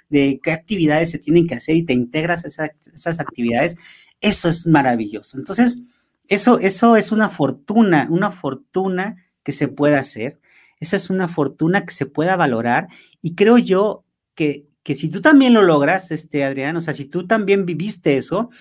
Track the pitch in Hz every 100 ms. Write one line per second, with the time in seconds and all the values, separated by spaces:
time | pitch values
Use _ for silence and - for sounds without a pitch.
0 | - 143 139 135 - 160 - 202 156 151
1 | 170 147 - 170 165 120 - 160 165 123
2 | 120 156 170 170 170 - 151 - _ -
3 | 170 170 - - 117 117 165 170 - -
4 | _ - 208 202 175 160 165 147 131 117
5 | 107 104 - 135 131 196 247 - - _
6 | _ _ - 202 247 233 190 190 233 220
7 | 208 220 214 - 139 - - 208 214 156
8 | 123 170 202 - 143 131 _ 185 190 185
9 | 196 - _ _ - - 143 - 147 143
10 | 131 110 120 - _ _ _ - - 196
11 | - 185 175 170 135 - 160 196 185 -
12 | 135 - 165 185 151 113 120 127 185 -
13 | _ _ 160 170 208 240 180 185 208 -
14 | _ _ _ - 151 135 _ _ - 139
15 | 165 185 302 294 254 226 190 151 143 185
16 | 180 156 - 147 139 135 139 170 165 143
17 | 139 175 180 226 196 196 180 151 202 -
18 | 165 135 - 185 240 _